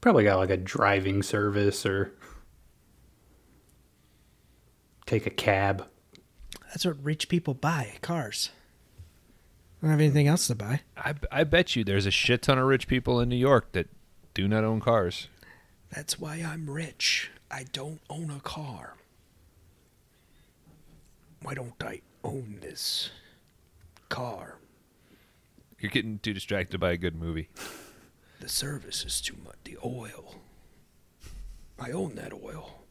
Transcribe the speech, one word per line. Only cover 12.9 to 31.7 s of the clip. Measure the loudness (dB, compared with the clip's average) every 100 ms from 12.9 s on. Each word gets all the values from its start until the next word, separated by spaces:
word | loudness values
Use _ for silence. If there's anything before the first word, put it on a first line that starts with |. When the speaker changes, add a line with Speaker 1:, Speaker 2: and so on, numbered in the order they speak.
| 0 2 2
Speaker 3:
in | 2
New | 2
York | 6 6 6
that | -2 -2 -6 -20 -20 -12
do | -2 2
not | 4
own | 2 0
cars. | 4 4 2 -2 -12 -18 -20 -20 _ _ -16
Speaker 2:
That's | -14 -8 -6
why | -6 -6
I'm | -6 -6 -8
rich. | -6 -8 -2 0 0 -2 -12 _
I | -14 -10
don't | -10 -8 -10 _
own | -10 -8
a | -8
car. | -10 -10 -10 -12 -16 -20 _ _ _ _ _ _ _ _ _ _ _ _ _ _ _ _ _ -20 -20 -20 -20 _ _ -18
Why | -10
don't | -10 -10 -10
I | -12 -12 _ _
own | -10 -8 -10 -12
this | -14 -8 -4 -4 -6 -10 -20 _ _ _ _ _ -20 -20 _
car? | -8 -6 -10 -14 -18 _ _ _ _ _ _ _ _ _ _ _ _
Speaker 3:
You're | -2
getting | -2 -2 -4
too | -4
distracted | -6 -2 -2 -2 0
by | 0
a | 0
good | -2 -4
movie. | -6 -6 -8 -12 -16 -16 -20 -20 -20 _ _ _
Speaker 2:
The | -8
service | -6 -6 -8 -10 -10
is | -6 -6
too | -8 -12
much. | -20 -20
The | -18 -10
oil. | -10 -8 -12 -16 -20 -20 -20 -20 -20 _ _ _ _ _ -18 -16 -14 -16 -20